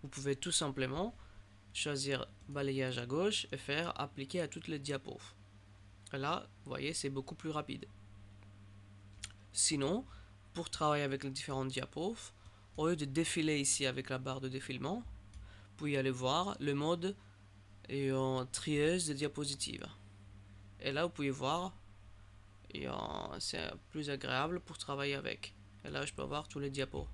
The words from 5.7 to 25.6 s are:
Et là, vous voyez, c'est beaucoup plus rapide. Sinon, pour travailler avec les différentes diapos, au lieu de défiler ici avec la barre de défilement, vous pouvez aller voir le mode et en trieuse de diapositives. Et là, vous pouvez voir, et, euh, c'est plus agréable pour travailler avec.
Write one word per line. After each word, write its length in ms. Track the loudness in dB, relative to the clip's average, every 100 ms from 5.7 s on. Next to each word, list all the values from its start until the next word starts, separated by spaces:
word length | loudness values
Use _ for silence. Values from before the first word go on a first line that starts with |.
| -18 -18 -18 -8
Et 40 | -2
là, 300 | 0 0 -2 -14
vous 60 | -6
voyez, 240 | -2 0
c'est 160 | 0 0
beaucoup 260 | -2 -4 -6
plus 140 | -2
rapide. 360 | -2 -2 -4 -6 -14 -16 -16 -16 -16 -18 -16 -16 -16 -16 -18 -16 -12 -12 -12 -6
Sinon, 540 | 2 4 4 4 4 0 -12 -14 -18 -10
pour 160 | -6 -4
travailler 340 | 2 4 4
avec 200 | 4 0
les 80 | -2
différentes 380 | -4 -2 0 2
diapos, 480 | 0 -4 -2 -2 -2 -8 -14 -18 -18 -12 2
au 100 | 4
lieu 80 | 4
de 100 | 4
défiler 540 | 4 4 6 6 6
ici 260 | 6 6 4
avec 240 | 2 0
la 80 | 0
barre 240 | 0 -2
de 80 | -2
défilement, 500 | -2 -2 -2 0 0
vous 760 | -2 -10 -12 -14 -14 -14 -18 -4
pouvez 200 | 2 4
aller 140 | 4
voir 440 | 4 6 6 4 2
le 140 | 2
mode 420 | 4 4 4 2 -2 -10 -20 -20 -20 -18 -18 -4
et 240 | 2 4
en 340 | 4 4 4 2
trieuse 640 | -2 2 6 6 6 2
de 60 |
diapositives. 720 | 2 0 0 -2 0 -2 -4 -8 -10 -16 -16 -16 -16 -16 -16 -14 -6
Et 100 | 0
là, 140 | 2 2
vous 40 |
pouvez 200 | 4 2
voir, 420 | 4 2 2 0 -6 -16 -16 -16 -16 -16 -16 -18 -18 -10
et, 160 | -4 -2
euh, 520 | -2 -2 -2 -4 -4
c'est 340 | -4 -2 -4 -6 -8
plus 200 | -6 -2
agréable 500 | -2 0 2 2 0
pour 180 | -4 -8
travailler 380 | -4 0 0 0
avec. 400 | -2 -4 -8 -12